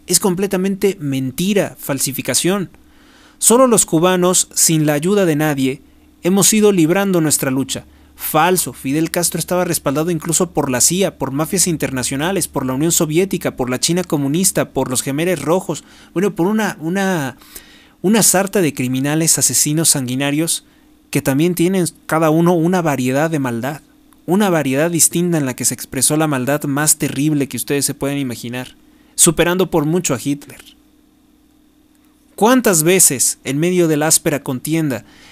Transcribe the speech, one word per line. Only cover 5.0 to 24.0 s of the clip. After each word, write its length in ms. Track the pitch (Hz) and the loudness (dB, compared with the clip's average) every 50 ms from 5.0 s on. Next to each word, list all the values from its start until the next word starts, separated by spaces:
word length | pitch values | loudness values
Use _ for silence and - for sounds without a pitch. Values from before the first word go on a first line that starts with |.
| 151 185 208 202 190 | 0 2 2 2 2
de 100 | 170 151 | 2 2
nadie, 480 | 147 156 156 143 139 131 131 135 147 - - _ _ _ _ _ _ - | 2 0 0 0 0 0 -2 -2 -4 -10 -20 _ _ _ _ _ _ -2
hemos 300 | 170 196 202 175 - 220 | 0 2 4 4 4 4
ido 180 | 214 208 208 | 4 4 4
librando 500 | 208 180 156 156 175 196 202 196 180 170 | 6 4 4 4 4 2 2 2 2 2
nuestra 300 | 160 151 - - 151 135 | 2 2 0 0 -2 -2
lucha". 360 | 131 135 131 135 - 113 - - - - - - _ | -2 -2 -2 -4 -6 -10 -12 -16 -20 -20 -20 -20 _
Falso, 560 | - - - - 156 160 180 185 175 - 135 120 | -12 -10 -2 0 2 4 4 2 0 -2 -6 -8
Fidel 380 | - - 135 139 160 165 156 | -8 -4 -2 0 0 0 0
Castro 300 | - 180 175 - - 170 | -2 -2 -4 -2 -4 -4
estaba 240 | - - 180 180 180 | -4 -2 -2 -2 0
respaldado 460 | 175 156 - - 147 135 147 160 180 | -2 -2 -4 -2 -2 -2 -2 -2 -2
incluso 420 | 175 151 - 170 160 - 185 175 - | -2 -4 -4 -2 -2 -2 -2 -2 -2
por 180 | 160 139 135 | -4 -2 -2
la 100 | 127 120 | 0 0
cia, 380 | - - 170 185 190 160 - - | 0 2 2 0 -2 -2 -2 -4
por 140 | - 104 127 | -8 -6 -2
mafias 340 | 143 160 156 214 180 165 | -4 -4 -2 0 -2 0
internacionales, 800 | 180 160 139 147 123 135 127 120 - 139 135 151 180 196 185 - | 0 0 -2 -4 -4 -4 -4 -4 -4 -4 -2 -2 -2 -2 -2 -4
por 180 | - - 143 131 | -4 -4 -4 -4
la 100 | 127 131 | -2 -2
Unión 180 | 131 156 170 165 | -2 0 0 2
Soviética, 640 | - 170 156 151 170 196 190 - 170 - 131 - | 0 0 0 0 0 0 0 -2 -4 -4 -6 -4
por 140 | - 127 120 | -4 -4 -4
la 100 | 127 127 | -4 -2
China 240 | - - 170 185 175 | -2 -2 0 -2 -2
comunista, 640 | - 170 147 139 135 147 175 190 - - 160 131 - | -2 -2 -2 0 0 0 0 0 0 0 0 -2 -2
por 180 | - 135 131 127 | -2 -4 -2 -2
los 140 | 127 120 - | -2 -4 -4
Jemeres 400 | 143 135 147 170 185 180 143 135 | -4 -4 -2 -2 -2 -2 -2 0
Rojos, 400 | 147 170 185 185 - 156 - - - - - - - - | 0 0 0 0 -4 -8 -8 -8 -18 -20 -20 -20 -8 -4
bueno, 220 | 165 196 208 208 | -2 -2 -2 0
por 120 | - 165 | 0 0
una, 300 | 196 214 220 214 180 - - | 0 2 0 -2 -2 -4 -6
una, 560 | 147 165 185 196 196 190 185 160 139 127 - - - - - - - - - - - - _ _ - | -6 -4 -2 -2 0 0 0 -2 -4 -6 -8 -12 -20 -20 -20 -20 -20 -20 -20 -20 -20 -20 _ _ 0
una 200 | 185 226 226 170 | 2 4 4 4
sarta 380 | - - 180 196 190 - 208 | 4 2 2 0 0 0 0
de 120 | 175 143 131 | 0 0 0
criminales, 640 | - 127 123 127 131 135 143 151 160 165 160 - | -2 -4 -2 -2 -2 0 0 0 0 2 0 0
asesinos 520 | 160 135 - 127 - - 151 151 160 160 - | 0 0 0 0 0 0 0 0 0 0 0
sanguinarios, 760 | - 147 127 120 127 131 143 143 143 151 165 165 - - _ _ _ _ _ _ _ _ _ - | 0 0 -2 -4 -4 -2 -2 0 0 0 -2 -2 -4 -6 _ _ _ _ _ _ _ _ _ -4
que 120 | - 143 - | -4 -2 -2
también 340 | 143 131 139 165 180 170 | 0 0 2 2 0 2
tienen 300 | 170 170 185 190 185 170 - - _ _ | 0 0 0 2 0 -2 -2 -4 _ _
cada 240 | - 156 160 165 156 | -2 0 2 2 4
uno 220 | 156 165 170 175 180 | 4 4 4 4 4
una 300 | 165 156 175 190 180 165 | 4 2 2 2 2 0
variedad 480 | 156 139 131 123 127 131 139 160 165 | 0 0 0 0 0 0 0 0 0
de 100 | 160 147 | 0 -2
maldad, 400 | 135 127 117 113 120 135 160 - _ _ _ _ | -2 -2 -4 -4 -6 -8 -8 -10 _ _ _ _